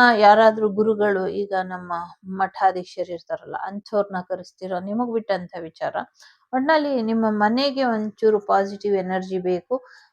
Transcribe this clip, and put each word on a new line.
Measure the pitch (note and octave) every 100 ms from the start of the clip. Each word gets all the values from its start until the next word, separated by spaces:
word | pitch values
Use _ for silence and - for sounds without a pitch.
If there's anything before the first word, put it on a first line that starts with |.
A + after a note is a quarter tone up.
| B3 A3
ಯಾರಾದ್ರೂ | G#3 G#3+ A3+ A3 G#3+
ಗುರುಗಳು, | G3 G#3+ G#3 G#3 G3 F#3
ಈಗ | F#3 G3+ F#3+
ನಮ್ಮ | F#3 F3+ F3+ E3+ F3 - F#3+
ಮಠಾಧೀಶರು | F#3+ F#3+ - G3 F#3 F3+ - F3
ಇರ್ತಾರಲ್ಲ, | E3+ - E3 - D3+
ಅಂಥವ್ರನ್ನ | F#3+ G3+ - G#3 G3+ F#3
ಕರೆಸ್ತಿರೋ, | F3+ F3+ F3+ _ F#3 F3+
ನಿಮಗ್ | F#3+ G#3+ B3
ಬಿಟ್ಟಂತ | A3+ G#3+ F#3 F3+ F3+
ವಿಚಾರ. | E3 - D3+ - B3 _ - _ _
ಒಟ್ನಲ್ಲಿ | C4 C#4 D#4+ D4 C4
ನಿಮ್ಮ | A3 A3+ A3
ಮನೆಗೆ | G#3+ G#3+ A#3+ C#4 C4
ಒಂಚೂರು | B3+ A3 G#3+ - A3 G#3
ಪಾಸಿಟಿವ್ | G3+ G3 G3 G3+ G#3 G3
ಎನರ್ಜಿ | F#3 F#3 F#3+ F#3+
ಬೇಕು. | F3+ F3+ - C4 - - _